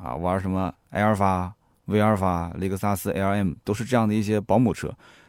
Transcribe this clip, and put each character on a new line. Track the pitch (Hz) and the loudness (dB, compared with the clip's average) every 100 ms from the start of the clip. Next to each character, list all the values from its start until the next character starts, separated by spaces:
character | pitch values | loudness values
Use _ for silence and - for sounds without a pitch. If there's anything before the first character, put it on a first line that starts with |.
啊， | 76 64 | -10 -4
玩 | 90 95 | -2 -2
什 | 95 | 0
么 | 95 92 - _ | -2 -2 -6 _
埃 | - | 0
尔 | 107 | 2
法、 | 104 98 92 90 - _ _ | 2 2 0 -2 -8 _ _
威 | - 104 | -2 2
尔 | 107 104 | 4 4
法、 | 95 87 85 82 | 2 0 -4 -6
雷 | 92 | -6
克 | 95 | -2
萨 | 104 98 | -2 -2
斯 | 107 | -2
L | 87 98 | -2 0
M， | 101 98 - | 0 0 -2
都 | - | -4
是 | 104 | -4
这 | 113 123 | 0 2
样 | 110 | 2
的 | |
一 | 107 | 0
些 | 101 107 | 0 0
保 | 98 104 | 2 4
姆 | 120 | 4
车。 | 78 73 - - - | 0 -6 -10 -18 -20